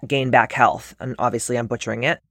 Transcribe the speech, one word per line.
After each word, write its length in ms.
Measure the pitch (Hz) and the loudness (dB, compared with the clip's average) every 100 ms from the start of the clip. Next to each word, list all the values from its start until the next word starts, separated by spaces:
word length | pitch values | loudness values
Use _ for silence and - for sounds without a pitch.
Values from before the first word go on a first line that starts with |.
| 127 | 2
gain 220 | 139 131 | 0 2
back 220 | 120 113 | 2 2
health. 440 | - 113 - - - | 4 4 2 -6 -12
And 160 | 117 - | -8 -2
obviously 400 | 120 113 - 120 | 0 0 -2 -2
I'm 80 | 117 | -2
butchering 380 | 120 - 113 | -4 -4 -2
it, 160 | 131 - _ | -2 -2 _